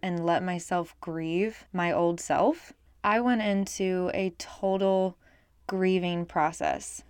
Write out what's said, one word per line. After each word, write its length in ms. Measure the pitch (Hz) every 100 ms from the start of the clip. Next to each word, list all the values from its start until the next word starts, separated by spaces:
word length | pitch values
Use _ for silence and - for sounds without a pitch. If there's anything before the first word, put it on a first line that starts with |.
and 220 | 190 175 170
let 180 | 170
myself 520 | 185 175 - 180 165 -
grieve 640 | - 165 160 170 214 220 -
my 180 | 180 175
old 280 | 165 170 170
self. 540 | - 139 202 330 - - _ _
I 160 | 208 220
went 200 | 247 240
into 680 | 208 196 196 - 190 185 180
a 180 | - 190 -
total 800 | - - 190 190 196 190 190 185 _ _ _ _ -
grieving 580 | 190 185 185 175 175 170
process. 800 | 175 156 165 76 67 - - -